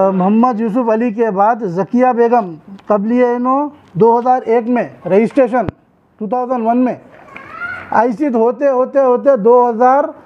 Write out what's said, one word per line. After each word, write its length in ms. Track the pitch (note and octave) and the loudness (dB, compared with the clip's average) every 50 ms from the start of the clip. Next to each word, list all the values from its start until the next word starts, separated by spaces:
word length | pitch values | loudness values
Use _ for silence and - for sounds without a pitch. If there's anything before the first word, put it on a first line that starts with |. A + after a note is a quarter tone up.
| F#3+ G3 G3 | 2 2 0
मोहम्मद 460 | F#3+ F3+ G3 G#3+ A3+ B3 B3+ A#3+ G3+ | 0 0 2 2 2 2 0 0 -2
यूसुफ 300 | A#3 A3 F#3 C4 A#3+ A#3 | -4 -2 -2 -2 0 0
अली 220 | A3 A3 B3 B3 | 0 0 -2 -2
के 180 | G3 A#3 A3+ A3 | -2 -2 -2 -2
बाद 300 | F#3 F#3+ G3+ A3 B3 G#3+ A#3+ | 0 0 0 0 0 -2 -4
जकिया 500 | F#3 E3 F#3 F#3+ - - A#3+ B3+ B3+ A#3+ | -6 -4 -4 -4 -2 0 2 2 2 2
बेगम 420 | A#3 A#3 A#3 A#3+ A#3+ G#3 F3 D#3+ D3+ - G3 G3 - - - | 2 2 2 2 0 0 -2 -8 -14 -18 -20 -20 -12 -4 -2
कब 160 | G#3 G3+ G3 | -2 -2 0
लिए 300 | A3+ A#3+ B3 B3 A#3+ A#3+ | 0 0 2 2 0 0
इन्हों, 340 | A#3+ B3 B3+ C4 C#4 D4 D4 - - _ - - D#3+ | -2 -2 -2 -2 -2 -2 -4 -8 -14 _ -10 -2 2
दो 200 | G#3+ A#3 A#3 A#3+ | 2 4 4 2
हज़ार 260 | A#3 B3+ B3+ B3+ - | 2 2 0 0 0
एक 240 | A3 A3+ A#3+ A3 A#3+ | 0 0 0 0 0
में 280 | B3 A#3 F3+ B2+ B2 - - E3+ | -2 -2 -2 -4 -8 -12 -4 0
registration, 600 | F#3 G3+ A#3 G3 - D4 B3+ G#3 A#3+ B3 G3 - - _ _ _ _ _ _ _ _ - | 2 2 2 2 2 0 0 2 0 -2 -4 -4 -8 _ _ _ _ _ _ _ _ -12
two 80 | G#3+ G3 | -8 -6
thousand 400 | B3 B3 B3+ B3 C4 A#3+ A3 A3+ | -4 -4 -4 -4 -4 -2 -2 0
one 100 | A#3+ B3 | 0 0
में। 240 | B3+ A#3+ F3 - - - - - - - - - - - - - - - - - - - - | 0 -2 -2 -6 -12 -20 -20 -20 -20 -20 -20 -20 -20 -18 -14 -12 -12 -12 -12 -14 -10 -4 0
ऐसे 340 | G#3 A#3 B3+ A3 F3+ D4+ C#4+ | 0 0 0 -2 -2 -2 -2
होते, 400 | A#3+ A3+ A3 A#3+ B3 B3+ C#4+ C#4 | 0 0 0 0 0 0 -2 0
होते, 320 | C4 B3 B3+ B3+ - C#4 | 0 0 -2 0 0 0
होते 380 | C4+ B3+ B3 A#3 G#3 C#4 C#4 A3 | 2 2 2 2 2 2 2 4
दो 320 | F#3+ A#3 B3 B3 B3 A#3+ | 4 4 4 4 4 2
हज़ार 440 | A3+ G#3+ B3+ B3+ C4 C#4+ D#4 D#4 - - - | 2 2 2 4 4 2 0 -2 -6 -14 -20